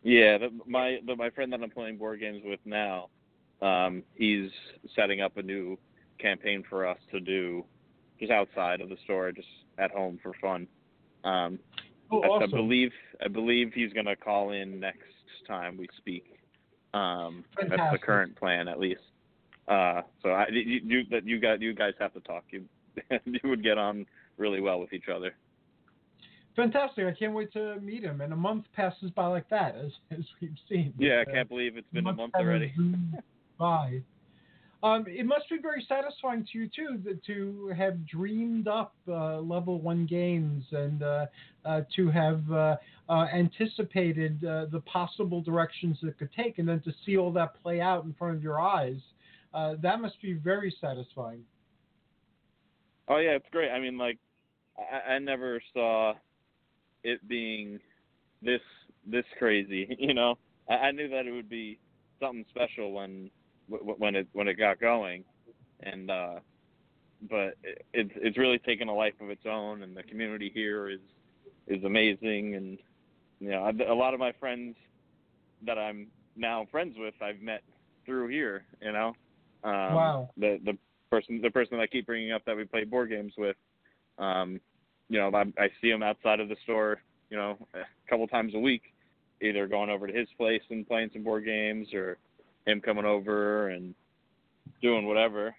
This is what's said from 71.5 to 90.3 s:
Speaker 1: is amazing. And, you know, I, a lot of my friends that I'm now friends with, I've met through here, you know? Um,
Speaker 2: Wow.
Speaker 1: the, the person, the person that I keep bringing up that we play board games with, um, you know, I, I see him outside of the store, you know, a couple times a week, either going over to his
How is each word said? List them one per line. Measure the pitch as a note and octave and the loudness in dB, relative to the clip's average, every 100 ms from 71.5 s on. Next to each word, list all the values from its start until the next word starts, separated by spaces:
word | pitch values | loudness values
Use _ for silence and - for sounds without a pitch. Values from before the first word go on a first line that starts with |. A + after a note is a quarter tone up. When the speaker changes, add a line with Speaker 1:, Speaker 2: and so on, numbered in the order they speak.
| _ - | _ -6
Speaker 1:
is | G2 | -4
amazing. | F#2+ G#2+ A2 G2 A2 G#2+ G#2 G2 | 0 4 4 2 -2 -4 -4 -6
And, | F#2+ F#2+ _ _ _ _ _ _ | -8 -12 _ _ _ _ _ _
you | G2 | -6
know, | F#2+ | -2
I, | G2 A2 A#2+ | -2 0 2
a | |
lot | A#2 B2+ | 4 2
of | C3 | 2
my | B2+ A#2+ | -2 -4
friends | C3+ B2 A#2+ A#2 _ _ _ _ _ _ _ _ A2+ | -8 -8 -10 -14 _ _ _ _ _ _ _ _ -6
that | A2 | -4
I'm | G#2+ G#2 G#2 _ _ - | -4 -6 -14 _ _ -6
now | A#2 A2+ G#2+ | -4 -4 -4
friends | D3+ F3 A2+ | -4 -4 -6
with, | A2 - | -12 -8
I've | G#2 G#2 | -10 -8
met | A2 A2 _ _ _ _ - | -8 -10 _ _ _ _ -8
through | C3 A#2+ | -4 -4
here, | C#3 C3+ G2 - - | -2 -4 -4 -10 -12
you | G#2+ | -6
know? | G#2+ A2+ A#2 _ _ _ _ | -2 -4 -4 _ _ _ _
Um, | G#2+ G2+ F#2+ D#3+ | -4 -2 2 4
Speaker 2:
Wow. | D#3+ C#3 B2+ - | 4 2 -6 0
Speaker 1:
the, | G#2 G2 | 0 2
the | G2 G2+ _ _ _ | -2 -6 _ _ _
person, | A2+ - A2+ | 0 0 -2
the | A2+ | 0
person | A#2+ A#2+ A#2+ | 2 0 0
that | |
I | A2 | -2
keep | C3 A2 | -2 -4
bringing | A#2 A2 | -6 -4
up | A2 - | -4 -4
that | G#2+ | -6
we | |
play | G#2+ A2+ | -4 -4
board | G#2+ B2 A#2+ | -2 -2 -2
games | G#2+ G#2 G#2 | -4 -6 -2
with, | G#2 F#2+ _ _ _ _ _ - | -2 -2 _ _ _ _ _ -6
um, | G2 F#2 F#2 F#2 _ _ _ _ _ | -2 0 0 -6 _ _ _ _ _
you | A2 | 2
know, | G2 | 4
I, | G2+ G2+ - | 4 2 2
I | G2+ - | 0 2
see | A2+ | 2
him | A2 | 2
outside | G#2+ G#2 A#2 G#2+ | 0 0 2 2
of | G#2+ | 0
the | G#2+ | -6
store, | - A2 G#2+ G#2+ _ _ _ | -2 0 2 0 _ _ _
you | G#2+ | -6
know, | G#2 G#2 A2 | -6 -6 -10
a | F2+ F#2 _ - | -12 -12 _ -2
couple | A#2+ A2+ | 0 2
times | B2 A2 G#2+ | 0 0 0
a | |
week, | B2+ A#2+ _ _ _ _ _ _ | 2 2 _ _ _ _ _ _
either | G#2 G2+ G2 | 0 0 0
going | G2+ G#2 | 0 0
over | G2+ G2 | -2 -2
to | |
his | G#2 A#2 | -4 -4